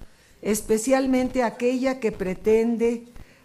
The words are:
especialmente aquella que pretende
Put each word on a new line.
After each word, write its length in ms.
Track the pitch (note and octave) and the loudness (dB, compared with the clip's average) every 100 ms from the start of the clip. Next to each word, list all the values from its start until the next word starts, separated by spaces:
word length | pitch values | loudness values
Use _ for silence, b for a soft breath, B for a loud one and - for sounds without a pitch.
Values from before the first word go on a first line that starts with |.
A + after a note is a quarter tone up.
| b b b b | b b b b
especialmente 1000 | - G#3+ - A3 A#3+ C4 C4 B3+ B3+ B3+ | -4 -2 0 0 2 2 4 2 0 0
aquella 560 | A3+ - A#3+ B3+ C4 C4 | -2 0 0 0 -2 -2
que 120 | A3 | -4
pretende 920 | G#3 F#3 F#3 G#3+ A3 A#3 A3+ A#3 A#3 - B B B | -4 -6 -2 2 4 2 0 0 -2 -8 B B B